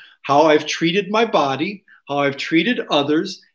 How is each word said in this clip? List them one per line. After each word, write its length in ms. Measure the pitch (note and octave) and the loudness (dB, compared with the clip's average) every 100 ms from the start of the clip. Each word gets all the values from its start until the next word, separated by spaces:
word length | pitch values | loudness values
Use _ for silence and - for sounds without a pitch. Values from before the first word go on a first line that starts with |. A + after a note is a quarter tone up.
| - _ | -20 _
how 200 | - C#3+ | 0 4
I've 220 | D#3+ D3+ D3+ | 6 4 0
treated 440 | - E3+ F#3+ F#3 | -4 -2 -2 -2
my 160 | G#3+ A3+ | 0 0
body, 580 | E3 C#3 C3+ F#3 G#3 _ _ - | 0 0 -2 -6 -8 _ _ -6
how 100 | C#3+ | -2
I've 180 | C#3 C3+ | -2 -2
treated 420 | - E3 G#3+ B3 - | -2 0 0 -2 -2
others, 520 | D3+ C#3 D#3 F#3+ - _ | -2 0 -2 -2 -10 _